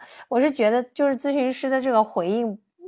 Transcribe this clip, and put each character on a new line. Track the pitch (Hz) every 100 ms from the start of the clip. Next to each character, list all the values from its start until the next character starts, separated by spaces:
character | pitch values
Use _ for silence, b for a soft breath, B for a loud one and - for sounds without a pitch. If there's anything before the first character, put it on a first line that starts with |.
| B B B
我 | 240
是 | 294
觉 | 277 214
得 | 240
就 | 247 - 285
是 | 269
咨 | 285
询 | 277 254
师 | 262 269
的 | 262
这 | 262
个 | 226
回 | 214 - 175
应， | 220 233 202 _ _